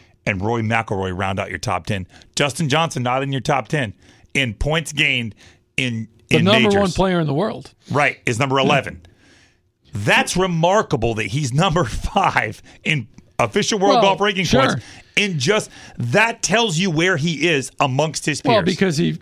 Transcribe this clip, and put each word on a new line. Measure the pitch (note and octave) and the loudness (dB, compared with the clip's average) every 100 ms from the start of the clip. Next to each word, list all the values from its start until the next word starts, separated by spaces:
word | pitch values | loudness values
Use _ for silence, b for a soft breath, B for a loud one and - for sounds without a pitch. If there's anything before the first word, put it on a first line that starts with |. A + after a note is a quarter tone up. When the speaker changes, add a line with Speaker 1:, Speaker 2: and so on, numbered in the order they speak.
| B B | B B
Speaker 1:
and | - G2 | -6 -4
Rory | G2+ A#2+ | -2 -2
McIlroy | A2 A2+ A2+ G2 F#2+ F2+ | 0 -2 -2 -4 -4 -4
round | G2 G2 | -4 -4
out | F#2+ | -6
your | - | -6
top | - F2+ D#2+ | -4 -4 -4
ten. | G2+ F#2 B B | -6 -6 B B
Dustin | - C#3+ - D#3 | -2 -2 -2 0
Johnson | D3 E3 C#3 | 0 0 -2
not | B2 C3 | -2 -2
in | C#3 | -2
your | C3+ | -4
top | A#2 C#3 A#2+ | -2 -2 0
ten | D#3 A#2 - b b b | -4 -4 -8 b b b
in | C#3 C3 | -4 -4
points | G2+ C#3+ D#3+ D3+ | -2 -2 0 -2
gained | D3 D3+ C3 A2+ - b b _ - | -2 0 0 -4 -10 b b _ -6
in, | C3 A2+ A2+ _ _ | -4 -4 -8 _ _
Speaker 2:
The | D#3 | 2
Speaker 1:
in | |
Speaker 2:
number | E3+ A3 A3 | 4 4 4
Speaker 1:
majors. | G3+ | 4
Speaker 2:
one | G3 | 2
player | - F#3+ F3 | 2 0 2
in | D#3 | 0
the | |
world. | C#3 G#3+ - - _ - | 0 -2 -6 -14 _ -6
Speaker 1:
Right, | B2 C#3 - - | 0 0 0 -4
is | A2+ | -2
number | C3+ C3+ | 0 2
Speaker 2:
Yeah. | |
Speaker 1:
eleven. | C3+ C#3+ F#2+ D#2+ - b b b b b _ _ _ | 4 2 0 -10 -18 b b b b b _ _ _
That's | G#2 A2 A3 B3+ F3 | -6 0 2 2 0
remarkable | F#3 E3 E3+ G#3 - C#3 A2+ | 0 2 2 2 2 -2 -2
that | G#2+ G#2+ | -2 -4
he's | C3 C#3 | -4 -2
<laughs> | |
number | C3 F#3+ F3 | 0 2 2
five | C3+ - - G3+ F3 C3+ A2 G#2 B B | 0 -2 -2 0 2 0 -2 -6 B B
in | - D#3 G#2+ - _ - | -8 -8 -10 -16 _ -2
official | A#2+ G3+ - G#3+ | 0 0 -2 0
world | F#3+ | 2
Speaker 2:
Well, | B3 | 4
Speaker 1:
golf | G3 F#3 | 4 2
ranking | G3+ F#3+ | 0 0
Speaker 2:
sure. | F3+ A#3+ - | 0 2 2
Speaker 1:
points. | D3+ B B B - | 0 B B B -2
In | G3+ E3 | -2 -2
just, | B2+ G#3+ - B B B | 0 0 -2 B B B
that | A#2+ E3+ A3+ A#3 | 0 2 2 0
tells | - G#3 A#3 D#3+ | 0 2 2 0
you | F#3+ | 0
where | D#3 F3 F3+ | 2 2 2
he | D#3+ D3+ E3+ | 0 0 0
is | D3 C3 - | 0 -2 -2
amongst | C#3+ C3 D#3 D3+ | -2 0 -2 -2
his | - C#3+ | -4 -2
peers. | C4+ | 2
Speaker 2:
Well, | A3+ | 2
because | F3 F#3 F#3+ D3 | 2 2 0 2
he, | E3+ D#3 | -2 -2